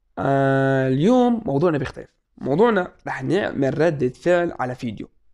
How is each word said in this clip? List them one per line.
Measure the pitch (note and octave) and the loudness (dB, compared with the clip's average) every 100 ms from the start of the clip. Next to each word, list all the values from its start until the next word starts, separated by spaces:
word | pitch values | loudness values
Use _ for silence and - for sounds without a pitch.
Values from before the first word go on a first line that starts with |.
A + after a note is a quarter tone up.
| _ - | _ -6
آه، | C#3 C3+ C3+ C3+ C3+ C3+ C3 | 0 2 2 2 0 0 0
اليوم | C3 F#3 B3+ B3 A#3 - | 2 4 4 4 0 -2
موضوعنا | C#3 F3 D3 | 0 0 0
بيختلف. | C3+ - - _ _ - | -4 -10 -18 _ _ -10
موضوعنا | C3 D3+ A#3+ G3 F3+ - C3+ | -4 2 2 2 -2 -8 -10
رح | - | -8
نعمل | C3+ F3+ - - C#3 - | -2 -2 -2 -2 -2 2
ردة | E3+ D3 B2+ | 0 0 -4
فعل | - F3 F3 F3 - | -2 0 2 0 -4
على | B2+ | -6
فيديو. | B2 A#2+ G2+ - _ _ | -6 -8 -8 -14 _ _